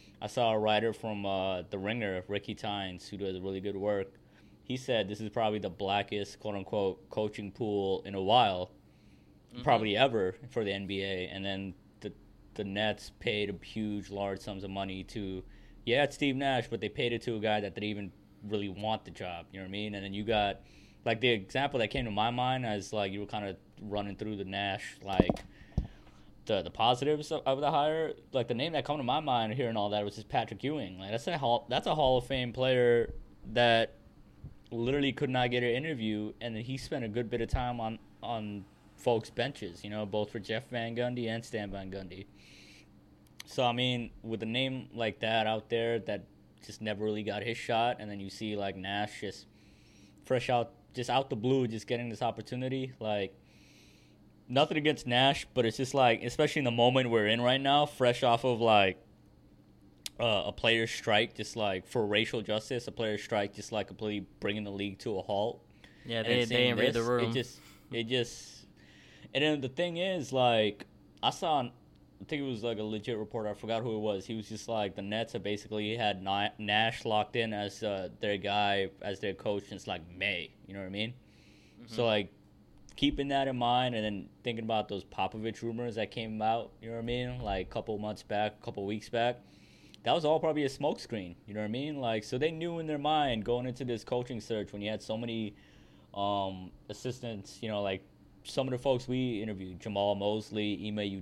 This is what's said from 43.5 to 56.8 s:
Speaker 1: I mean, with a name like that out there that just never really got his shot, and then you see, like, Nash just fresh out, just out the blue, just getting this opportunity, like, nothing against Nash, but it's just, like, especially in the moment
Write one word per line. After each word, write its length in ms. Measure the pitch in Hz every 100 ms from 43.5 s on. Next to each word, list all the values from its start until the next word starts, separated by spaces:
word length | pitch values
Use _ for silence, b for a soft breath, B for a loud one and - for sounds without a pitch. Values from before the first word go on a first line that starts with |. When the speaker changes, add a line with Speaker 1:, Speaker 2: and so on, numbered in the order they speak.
| -
Speaker 1:
I 80 | 123
mean, 400 | 120 127 123 117 -
with 220 | 113 110
a 40 | 110
name 420 | 120 131 131 -
like 260 | 117 110 101
that 280 | 110 113 107
out 220 | 110 -
there 300 | 117 117 117
that 260 | 110 101 - - - - -
just 160 | -
never 220 | 107 101
really 200 | 107 107
got 200 | 104 104
his 140 | 113 117
shot, 400 | - 113 120 -
and 100 | 107
then 120 | 101
you 80 | 98
see, 260 | - 110 104
like, 220 | 98 92
Nash 420 | 92 101 107 -
just 260 | 101 - - B B B B B B B
fresh 260 | - 127 -
out, 220 | 123 117 - -
just 160 | - 120
out 200 | 127 135
the 60 | 110
blue, 320 | 120 135 123
just 180 | 110 -
getting 220 | 120 120
this 140 | 104
opportunity, 720 | 120 113 107 123 127 135 127 127
like, 360 | 107 104 98 - b b b b b b b b - - -
nothing 300 | 127 156 156
against 280 | 147 143 127
Nash, 400 | 120 135 143 -
but 120 | 131 117
it's 100 | 139
just, 180 | 131
like, 300 | 139 123 113
especially 380 | 120 - 151 156
in 40 | 131
the 60 |
moment 380 | 117